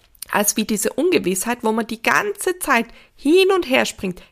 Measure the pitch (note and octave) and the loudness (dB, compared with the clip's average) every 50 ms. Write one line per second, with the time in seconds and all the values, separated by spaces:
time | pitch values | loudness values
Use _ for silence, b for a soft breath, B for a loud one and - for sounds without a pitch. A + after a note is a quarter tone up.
0 | _ _ _ _ - - - G3+ G#3+ - - - G#3 - A3 G3 - G#3 - - | _ _ _ _ -10 -4 -2 -2 0 0 -2 -2 -2 -2 -2 -2 -2 -4 -2 -2
1 | D4+ F#4 F4 G3+ G3 F3 F#3 - - A#3 A#3+ A#3+ - A3 A3 A3+ A3 - A3+ A3 | 0 2 2 2 0 0 -2 -2 -2 -4 -6 -4 -2 -2 -2 -2 -4 -6 -8 -6
2 | - B3 - D4+ G4 G#4 G4+ - - F#4 F4+ F4+ - D#4 C4 A3+ A3+ b b b | -2 0 2 2 0 0 -4 -4 -4 -4 -4 -2 -2 0 0 0 0 b b b
3 | b b b - - C#4 E4 F#4+ F#4+ F#4 G4 F#4 E4 B3 C4 A#3+ A3 - - - | b b b -4 0 4 4 6 6 4 2 2 0 0 0 0 0 0 -4 -6
4 | - F#3 F3 B B B | -8 -8 -8 B B B